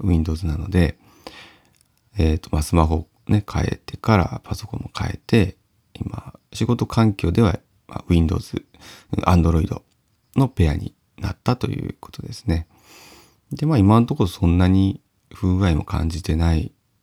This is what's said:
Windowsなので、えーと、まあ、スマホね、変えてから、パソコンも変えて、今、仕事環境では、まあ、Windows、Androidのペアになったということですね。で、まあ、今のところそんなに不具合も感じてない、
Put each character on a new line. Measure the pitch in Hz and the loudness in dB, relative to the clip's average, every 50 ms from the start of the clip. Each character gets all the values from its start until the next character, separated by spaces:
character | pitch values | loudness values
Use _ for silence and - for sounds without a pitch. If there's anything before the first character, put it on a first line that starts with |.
| - | -2
Windows | 98 87 82 80 82 80 78 98 | 0 2 2 2 0 -4 -4 -4
な | 85 76 78 | -4 -4 -4
の | 78 - | -4 0
で、 | 90 90 90 76 - _ _ _ _ _ _ - - - - - _ _ _ _ _ _ _ _ _ _ _ _ - 104 | 2 2 2 2 0 _ _ _ _ _ _ -20 -20 -20 -20 -20 _ _ _ _ _ _ _ _ _ _ _ _ -4 0
え | 85 78 78 | 0 0 0
ー | 80 | -2
と、 | - - | -4 -4
ま | - 76 | -4 -4
あ、 | |
ス | 76 - - | -2 0 2
マ | 85 80 | 2 2
ホ | 78 80 80 82 - _ _ _ - | 2 2 -2 -4 -6 _ _ _ 0
ね、 | 101 104 104 - | 0 0 0 -2
変 | - 98 95 | -4 -2 -2
え | - - - _ | -2 -4 -6 _
て | - - - | -12 -16 -6
か | - - 110 98 | 0 2 4 4
ら、 | 82 - - - - | 2 0 -2 -8 -10
パ | - - | -8 -8
ソ | - - - | -8 -8 -8
コ | - - | -10 -10
ン | |
も | - - - - | -10 -10 -10 -8
変 | - - 95 | -8 -8 -8
え | - _ | -10 _
て、 | - - 117 92 92 - _ _ _ _ _ _ _ - | 0 2 2 2 0 -2 _ _ _ _ _ _ _ -16
今、 | - - - - 110 - - - - _ _ | -12 -12 -10 -10 -12 -14 -16 -20 -20 _ _
仕 | - - 113 | -8 -4 -2
事 | 113 120 120 - | -2 -2 -2 -2
環 | - - 117 113 110 101 | -2 0 2 2 2 2
境 | - - 87 | 0 -2 0
で | 85 - | 2 2
は、 | - 87 92 - - _ _ _ _ - | 2 2 2 -2 -6 _ _ _ _ -16
ま | - - | -16 -10
あ、 | - - | -2 2
Windows、 | 87 82 82 80 87 - - - - - - _ _ _ - - - - - _ | 2 4 4 2 0 -4 -6 -6 -10 -10 -12 _ _ _ -20 -20 -20 -20 -14 _
Android | - - - - 90 87 80 82 82 82 87 - - - - _ _ _ _ _ _ _ _ _ - | -6 -2 0 2 4 4 4 4 2 2 0 -2 -4 -8 -12 _ _ _ _ _ _ _ _ _ -2
の | - 135 123 | -2 -2 0
ペ | - - 90 78 | 0 0 0 2
ア | 73 | 0
に | 87 95 - - _ _ _ _ - | -2 -6 -10 -12 _ _ _ _ -10
な | - - | -8 -8
っ | 92 - | -8 -6
た | - - 123 | -4 -4 -4
と | 123 - - | -2 -4 -6
い | - - - - | -6 -6 -8 -10
う | - - | -10 -12
こ | - - | -16 -20
と | - - | -16 -16
で | - - - | -14 -14 -16
す | - - | -10 -4
ね。 | 107 85 80 82 - _ _ _ _ - - - - - - _ _ _ _ _ _ | -4 -2 -2 -4 -8 _ _ _ _ -20 -20 -20 -20 -20 -20 _ _ _ _ _ _
で、 | 143 139 151 | -10 -6 -2
ま | 151 160 | 0 2
あ、 | 123 | 4
今 | 98 98 107 117 | 6 6 6 4
の | 117 | 4
と | 120 - | 2 0
こ | - 107 | -2 -2
ろ | 92 | -2
そ | - - - 85 | -2 0 0 2
ん | 85 87 | 2 4
な | 92 90 | 4 4
に | 92 95 95 98 - - _ _ _ _ _ _ - | 4 2 2 0 -2 -4 _ _ _ _ _ _ -12
不 | - - 92 90 90 | -4 -2 0 0 2
具 | 101 92 | 2 2
合 | 82 | 0
も | - - | 0 -2
感 | - - 78 80 82 | -4 -4 -4 -4 -4
じ | 82 82 85 | -4 -6 -4
て | - 78 | -4 -2
な | 80 82 82 82 | 0 2 2 2
い、 | 80 98 110 - _ _ _ _ _ | 0 0 -4 -8 _ _ _ _ _